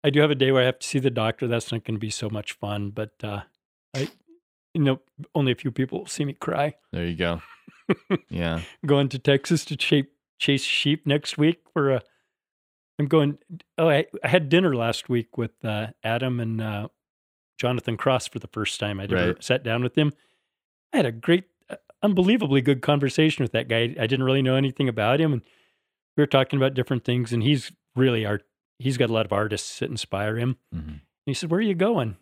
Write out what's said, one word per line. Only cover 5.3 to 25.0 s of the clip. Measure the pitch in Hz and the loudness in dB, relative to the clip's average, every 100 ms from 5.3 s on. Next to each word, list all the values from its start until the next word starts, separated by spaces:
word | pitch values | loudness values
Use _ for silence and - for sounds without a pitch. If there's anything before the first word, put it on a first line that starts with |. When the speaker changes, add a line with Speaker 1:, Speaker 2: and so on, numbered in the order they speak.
| 160 | -2
Speaker 1:
only | 135 | 0
a | 120 | 0
few | 139 | -4
people | 117 131 175 | -4 -4 -4
will | 202 | -10
see | - | -6
me | 143 | -6
cry. | - - - 147 - _ | -6 -6 -2 -4 -6 _
Speaker 2:
There | 87 87 | -6 -6
you | 82 | -2
go. | 87 85 - - - _ - | -2 -2 -8 -20 -20 _ -4
Speaker 1:
<laughs> | 196 _ 196 _ | -4 _ -6 _
Speaker 2:
Yeah. | 90 85 82 87 - 147 | -4 -2 -2 -6 -10 2
Speaker 1:
Going | 143 139 | 2 2
to | 131 | 0
Texas | - 139 - 165 - | 2 2 2 -2 -2
to | 143 | -6
shape, | - 147 139 _ _ _ | 2 2 0 _ _ _
chase | - 139 | 0 0
sheep | - - 147 151 - | 0 -2 0 0 0
next | 147 - - | 0 -2 0
week | 151 165 _ | 0 0 _
for | - 139 | -2 0
a, | 131 - _ _ _ _ _ _ _ _ - | 0 -4 _ _ _ _ _ _ _ _ -6
I'm | 147 | 2
going, | 160 143 147 _ 165 - - | 2 2 -2 _ -20 -14 0
oh, | 165 | 2
I, | 143 160 - | 2 0 -4
I | - | 2
had | 180 147 | 2 4
dinner | 170 185 127 | 4 4 2
last | 117 117 - | -2 -4 -2
week | 123 113 - | -2 -2 -6
with, | 113 _ 113 | -8 _ -6
uh, | 104 110 - | -6 -6 -8
Adam | 110 117 131 123 | -4 -2 -2 -2
and, | 113 110 | -4 -4
uh, | 110 104 107 _ _ _ _ _ _ - | -4 -6 -8 _ _ _ _ _ _ -4
Jonathan | 123 123 - 113 | -2 -2 -4 -2
Cross | - 127 - | 2 0 -2
for | 113 | -12
the | - | -10
first | - 104 - | -6 -6 -4
time. | 104 98 | -6 -6
I | 98 | -2
never | 92 87 | 0 0
Speaker 2:
Right. | 87 | -2
Speaker 1:
sat | - 127 | -2 -2
down | 117 117 | 0 -2
with | 123 - | 0 2
him. | 151 - _ _ _ _ _ _ _ | 2 0 _ _ _ _ _ _ _
I | 294 | 0
had | 139 | 0
a | |
great, | 113 - 185 - _ _ | -2 2 2 0 _ _
uh, | - _ - | -16 _ -2
unbelievably | 214 185 185 233 175 139 | 0 4 4 4 4 2
good | 127 135 | 4 2
conversation | - 147 139 - 156 - | 2 2 2 2 2 2
with | 123 | -2
that | 113 123 | -2 0
guy. | 113 117 - | 0 0 -2
I | 113 | -2
didn't | 131 | 0
really | 131 135 | 2 2
know | 131 131 | 2 2
anything | 135 127 135 | 0 0 -2
about | 113 | 0